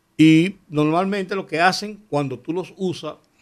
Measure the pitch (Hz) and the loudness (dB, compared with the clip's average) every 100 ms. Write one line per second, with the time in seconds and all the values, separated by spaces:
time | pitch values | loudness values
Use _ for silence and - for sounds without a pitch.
0 | _ - 160 160 185 - _ 151 151 165 | _ 4 6 6 2 -6 _ -2 0 0
1 | 190 202 185 196 151 156 180 180 208 214 | -2 -4 -6 -8 -6 0 0 0 -8 -14
2 | _ 143 139 123 143 175 165 - 185 - | _ -4 -4 -6 -6 -8 -8 -6 -6 -6
3 | 156 - _ _ | -10 -14 _ _